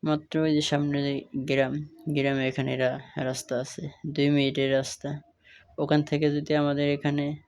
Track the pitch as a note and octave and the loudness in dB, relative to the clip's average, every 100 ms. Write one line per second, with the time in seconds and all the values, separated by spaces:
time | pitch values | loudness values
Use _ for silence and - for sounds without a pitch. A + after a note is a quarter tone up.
0 | D#3+ D3+ D#3 D#3+ D#3 D3+ D3+ D3 D3 C#3+ | 0 -2 0 0 2 2 2 0 0 0
1 | C#3+ C#3 - C#3 C3+ C#3 C3 C#3+ D3+ - | -2 -2 -4 -8 -2 2 2 0 -8 -10
2 | D#3+ D3 C#3 C3+ C3 C3+ C3 C3 C3 C3+ | -4 0 0 2 0 0 -2 0 0 0
3 | - - C3 C3 - B2 C3+ - D3 - | -8 -6 -4 -4 -4 -4 -4 -8 -12 -10
4 | D#3+ D3+ C#3+ D3 C3+ C3+ C3+ C3+ C3+ - | -8 0 4 4 2 2 2 2 0 -8
5 | C#3+ C#3+ - _ _ - _ - D3 D3+ | -8 -8 -12 _ _ -20 _ -6 2 2
6 | D3 D3 D3+ D3 D3 D3+ D3 C#3+ C#3+ C#3+ | 2 2 2 0 0 2 2 2 0 0
7 | D3 C#3+ C#3+ D3+ | 0 0 -2 -6